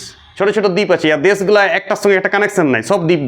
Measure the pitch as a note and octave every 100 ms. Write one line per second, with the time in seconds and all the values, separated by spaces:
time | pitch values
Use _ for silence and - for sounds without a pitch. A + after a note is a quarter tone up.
0 | - - - - G3 G#3 G#3 F3 G3+ F3
1 | D#3+ D3+ C#3 G3+ F#3 G#3 G3 F3 - G3+
2 | G3+ F#3+ F#3+ G3+ G#3 G3 D#3 B2 - G3
3 | E3 E3+